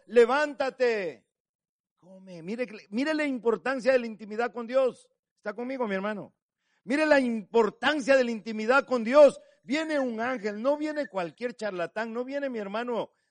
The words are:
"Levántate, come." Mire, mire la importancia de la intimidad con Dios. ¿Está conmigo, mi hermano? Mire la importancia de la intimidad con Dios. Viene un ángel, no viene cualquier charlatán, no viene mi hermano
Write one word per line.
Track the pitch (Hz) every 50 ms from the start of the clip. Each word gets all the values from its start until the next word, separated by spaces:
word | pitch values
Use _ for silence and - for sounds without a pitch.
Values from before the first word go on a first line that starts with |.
| _
"Levántate, | - 208 240 233 226 254 285 302 294 277 - 277 262 - - 254 240 226 208 190 165 131 104 _ _ _ _ _ _ _ _ _ _ _ _ _ _ _ _
come." | 160 175 190 190 190 190 180 170 160
Mire, | 175 220 240 247 - 214 196 156 _
mire | 202 233 277 311 311
la | 302 302
importancia | 285 262 240 190 233 226 180 - 233 269 269 185 247 269
de | 254
la | 233
intimidad | 226 220 180 220 202 214 214 233 240 -
con | 240 233 220
Dios. | 254 269 262 247 175 - _ _ _ _ _ _ _ _
¿Está | _ 208 208
conmigo, | 202 240 254 269 262 254 214
mi | 196
hermano? | 190 190 208 214 196 156 - _ _ _ _ _ _ _ _ _ _ _
Mire | 185 254 294 311
la | 302 294 277
importancia | 262 240 233 220 190 - - 233 220 202 - - - 269 302 302 226 254 269
de | 269 254
la | 233
intimidad | 233 220 175 226 220 214 214 220 262 277 -
con | - 254 247 220
Dios. | 220 254 294 294 269 - - - _ _ _ _
Viene | 151 247 320 320 311 311 285
un | 269 247 226 220
ángel, | 226 254 262 233 185 214 202 214 226
no | 269 294
viene | 302 302 302 302 302 285 -
cualquier | - 190 175 165 147 _ 233 247 233
charlatán, | - 220 208 190 180 170 165 - 214 226 233 220
no | 233 247
viene | 262 269 285 285 269
mi | 247 220
hermano | 214 196 196 220 240 247 240 208 147 - _ _ _ _